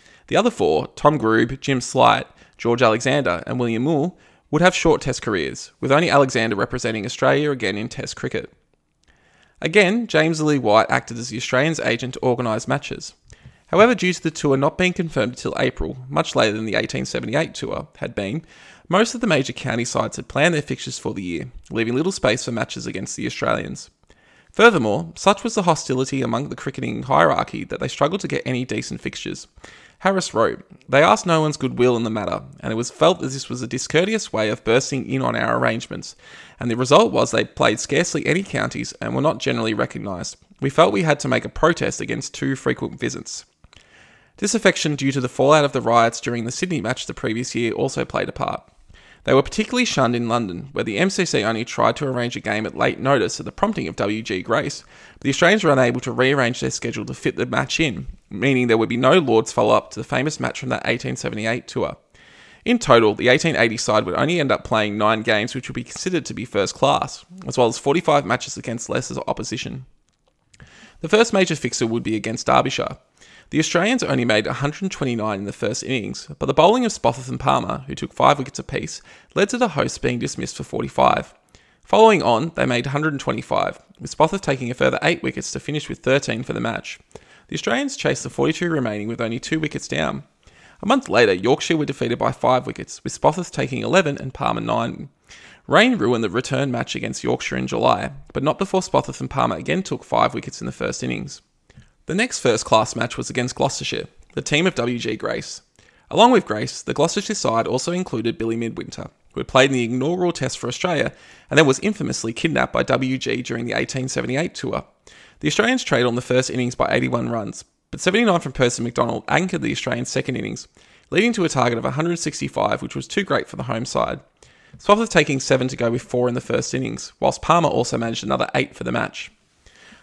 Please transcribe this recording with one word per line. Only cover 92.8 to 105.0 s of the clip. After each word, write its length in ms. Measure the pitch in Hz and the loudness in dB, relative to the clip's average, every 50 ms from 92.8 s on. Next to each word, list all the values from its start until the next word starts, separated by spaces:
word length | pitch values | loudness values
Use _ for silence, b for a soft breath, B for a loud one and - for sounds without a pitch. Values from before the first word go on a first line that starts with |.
| - - - - - | -12 -14 -14 -12 -10
with 120 | 127 - - | -10 -4 0
Spofforth 340 | - 143 156 185 175 - | 2 2 2 0 -4 -6
taking 300 | - - 131 123 131 117 | -4 -4 -4 -4 -4 -4
eleven 360 | 110 110 139 190 180 147 143 131 | -2 2 4 4 4 2 -2 -4
and 160 | - 135 - | -8 -10 -8
Palmer 260 | - 127 120 113 113 | -4 -2 -2 -2 -2
nine. 480 | 110 113 113 113 117 120 - - - - - _ B B B B B B B B B - | -2 -2 0 0 -2 -2 -6 -8 -12 -16 -18 _ B B B B B B B B B 2
Rain 300 | 131 175 220 254 247 180 | 4 6 6 6 4 2
ruined 260 | - 113 123 113 113 | 2 2 2 2 0
the 60 | 101 | 0
return 400 | 85 120 131 - 135 127 139 139 | 0 -2 -2 -2 -2 -2 -2 -2
match 260 | 123 - 127 - - | -2 -4 -4 -6 -6
against 280 | - - - - - - | -6 -6 -6 -6 -4 -2
Yorkshire 320 | 120 - - - - - | -2 -2 -2 -2 -4 -4
in 120 | 64 64 64 | -4 -4 -2
July, 440 | 62 57 - 64 57 - - - - - - - - | -2 2 4 4 4 2 0 -4 -8 -12 -18 -10 -6
but 100 | 131 135 | -2 -2
not 160 | 147 156 - | -2 -2 -2
before 220 | 196 196 - 185 | -2 -2 -2 -2
Spofforth 400 | 185 - - 135 131 - 127 - | -2 0 0 0 0 0 -6 -10
and 80 | 131 131 | -10 -6
Palmer 260 | - 135 120 120 - | -2 -2 -2 0 -2
again 280 | 80 135 135 156 185 190 | -4 -4 -2 -2 -2 -2
took 200 | - - - - | -4 -8 -10 -6
five 300 | - - - 113 117 - | -2 0 0 0 0 -2
wickets 260 | 120 - - - - | -6 -8 -10 -10 -10
in 60 | 113 | -10
the 80 | 113 - | -10 -8
first 280 | - - - - - | -6 -6 -6 -6 -6
innings. 400 | 123 127 123 - - 139 - - _ _ _ _ _ b b b b b b b _ | -6 -6 -6 -6 -8 -10 -14 -18 _ _ _ _ _ b b b b b b b _
The 100 | - - | -6 -4
next 240 | 190 240 254 - - | -2 -2 -4 -4 -2
first-class 560 | - 131 107 - - - - 110 113 - - | 0 2 2 2 2 4 4 4 4 2 -2
match 220 | 117 117 117 - - | -4 -6 -6 -6 -8
was 120 | 123 - | -10 -6
against 260 | - 127 123 127 - | -6 -4 -4 -4 -2
Gloucestershire, 500 | - 135 139 - - 139 - - - - - _ - - _ _ | -2 -2 -2 -2 -4 -6 -6 -6 -6 -6 -8 _ -20 -20 _ _
the 80 | - | -8
team 240 | 131 - 147 147 175 | -4 0 0 2 2
of 100 | 190 - | 0 0
W 220 | - 117 120 123 | 0 -2 -2 -4
G 200 | 120 | -4